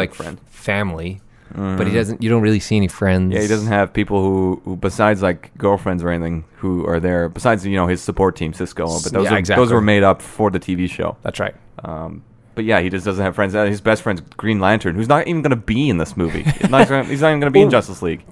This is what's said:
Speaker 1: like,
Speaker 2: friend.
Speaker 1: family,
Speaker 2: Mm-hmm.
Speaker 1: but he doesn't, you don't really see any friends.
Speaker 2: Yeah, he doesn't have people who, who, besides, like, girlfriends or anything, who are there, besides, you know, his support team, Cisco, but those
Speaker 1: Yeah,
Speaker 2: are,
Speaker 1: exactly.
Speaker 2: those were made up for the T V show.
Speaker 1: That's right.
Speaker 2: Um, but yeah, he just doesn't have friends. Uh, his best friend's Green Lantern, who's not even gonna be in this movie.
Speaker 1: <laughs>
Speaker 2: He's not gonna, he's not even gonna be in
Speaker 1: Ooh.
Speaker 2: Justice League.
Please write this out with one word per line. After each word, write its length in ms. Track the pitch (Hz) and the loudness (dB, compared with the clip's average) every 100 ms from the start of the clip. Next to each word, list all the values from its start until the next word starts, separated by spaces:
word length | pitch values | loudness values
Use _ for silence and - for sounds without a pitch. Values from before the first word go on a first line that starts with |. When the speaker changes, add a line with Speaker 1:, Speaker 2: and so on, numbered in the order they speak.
| 92 | -2
Speaker 1:
like, 60 | |
Speaker 2:
friend. 260 | - 82 90 - | -6 -12 -14 -18
Speaker 1:
family, 720 | - - 101 98 80 85 98 - _ - | -10 -4 -4 -4 -6 -10 -10 -16 _ -16
Speaker 2:
Mm-hmm. 240 | - 98 95 | -8 -4 -2
Speaker 1:
but 80 | 92 | 0
he 80 | |
doesn't, 280 | 113 107 117 | 0 -2 -4
you 60 | 110 | 0
don't 140 | 117 | 2
really 180 | 107 107 | 4 2
see 160 | - 107 | 2 0
any 120 | 95 | 0
friends. 440 | - 98 92 92 | 0 2 2 2
Speaker 2:
Yeah, 80 | 107 | 0
he 80 | 104 | 0
doesn't 200 | 107 107 | 0 0
have 260 | 101 95 | 0 0
people 280 | - 101 101 | -2 0 0
who, 380 | 95 95 92 92 - | 2 2 0 -2 -6
who, 100 | 90 | -6
besides, 460 | 98 95 107 101 | -4 2 2 2
like, 280 | 95 82 - - | 0 -2 -8 -2
girlfriends 460 | 101 98 92 90 | 0 2 0 -2
or 80 | 85 | -2
anything, 340 | 85 82 82 80 - | -2 -4 -6 -10 -8
who 300 | 95 87 80 | -4 -2 -2
are 140 | 85 | 0
there, 300 | 90 87 85 | 0 0 -2
besides, 340 | - 120 107 | 0 0 0
you 100 | 98 | 0
know, 120 | 98 87 | 0 0
his 160 | 90 | -2
support 340 | - 92 95 - | -4 0 0 0
team, 160 | 80 | -6
Cisco, 340 | 78 87 - 82 82 | -6 -8 -4 -4 -4
but 100 | 82 | -4
those 120 | 95 | -2
Speaker 1:
Yeah, 80 | 98 | 0
Speaker 2:
are, 40 | 101 | 0
Speaker 1:
exactly. 260 | 90 98 | 2 4
Speaker 2:
those 80 | 120 | 4
were 80 | 117 | 4
made 220 | 104 101 | 4 4
up 180 | 98 92 | 4 2
for 300 | - - 107 | -4 -2 0
the 80 | 92 | 0
T 160 | - | -4
V 120 | 90 90 | -2 -2
show. 280 | - - - | -4 -6 -6
Speaker 1:
That's 180 | - - | -10 -6
right. 140 | 101 - - - | -8 -8 -20 -16
Speaker 2:
Um, 400 | 85 80 82 - - - _ - | -12 -10 -12 -14 -20 -20 _ -6
but 60 | |
yeah, 160 | 110 101 | 0 2
he 100 | 90 | 0
just 140 | 92 | -2
doesn't 200 | 98 95 | -4 -2
have 120 | 95 85 | -2 0
friends. 180 | 98 | 0
Uh, 120 | 104 104 | 0 0
his 140 | 104 | 0
best 220 | 110 107 | 0 0
friend's 180 | 113 90 - - | 0 -6 -8 -6
Green 220 | 107 107 | -2 2
Lantern, 380 | 95 107 92 85 | 2 2 0 -2
who's 100 | 113 | 2
not 220 | 147 - | 2 2
even 140 | 165 | -2
gonna 120 | 139 | 0
be 340 | 117 - 117 147 | -2 0 0 2
in 100 | 87 | 0
this 180 | 78 95 | -2 -2
movie. 260 | 82 80 | -2 0
Speaker 1:
<laughs> 160 | 156 - | -2 0
Speaker 2:
He's 100 | - | 2
not 200 | 131 131 | 4 4
gonna, 160 | 135 | 2
he's 160 | 120 139 | -2 0
not 80 | 156 | 2
even 100 | 147 | 2
gonna 140 | 143 | 4
be 80 | 131 | 6
in 80 | 139 | 6
Speaker 1:
Ooh. 20 | |
Speaker 2:
Justice 320 | 113 101 90 | 4 0 -4
League. 220 | 87 82 - | -4 -4 -8